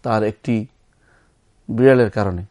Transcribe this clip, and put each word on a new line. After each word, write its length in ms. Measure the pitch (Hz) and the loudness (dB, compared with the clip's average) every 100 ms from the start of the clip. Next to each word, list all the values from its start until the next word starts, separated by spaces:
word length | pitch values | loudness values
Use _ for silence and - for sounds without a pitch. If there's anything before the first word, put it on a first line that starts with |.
তার 220 | 123 110 | -4 -2
একটি 440 | 107 - - 113 117 _ _ _ _ _ _ _ _ _ - | -2 -4 -4 -4 -4 _ _ _ _ _ _ _ _ _ -8
বিড়ালের 400 | 117 131 127 110 | 2 4 4 2
কারণে 360 | 107 98 87 98 | -2 -4 -6 -12